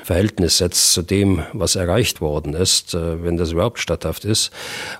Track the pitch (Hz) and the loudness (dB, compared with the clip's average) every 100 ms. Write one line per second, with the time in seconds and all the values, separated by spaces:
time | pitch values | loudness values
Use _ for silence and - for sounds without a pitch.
0 | - 87 104 - 82 - 87 - - - | -2 2 2 2 2 2 2 2 2 2
1 | 82 98 98 90 76 110 85 95 87 101 | 2 2 4 2 -2 -4 -2 0 2 2
2 | - - 78 73 73 78 92 - - 87 | 2 0 -2 -2 -4 0 2 0 0 -4
3 | 85 82 85 85 82 82 110 - - 82 | -2 -2 -2 0 0 2 0 0 -4 -2
4 | 80 - 104 107 - - - - - | -2 -4 -2 0 -2 -6 -12 -10 -10